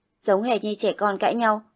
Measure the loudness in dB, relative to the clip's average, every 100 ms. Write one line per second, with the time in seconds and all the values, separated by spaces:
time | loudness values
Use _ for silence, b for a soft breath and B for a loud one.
0 | _ _ 0 0 2 0 -2 -2 -2 0
1 | -2 0 0 2 0 0 -4